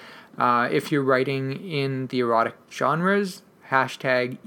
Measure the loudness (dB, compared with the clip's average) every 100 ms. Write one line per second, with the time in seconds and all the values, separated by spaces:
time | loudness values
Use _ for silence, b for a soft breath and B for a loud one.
0 | B B B -2 2 2 2 0 0 0
1 | 2 2 2 -2 -4 -6 -6 -2 -2 -2
2 | -2 0 2 2 2 -4 -16 -2 0 2
3 | 2 0 -2 -8 -20 _ 0 0 0 -2
4 | 0 0 0 -6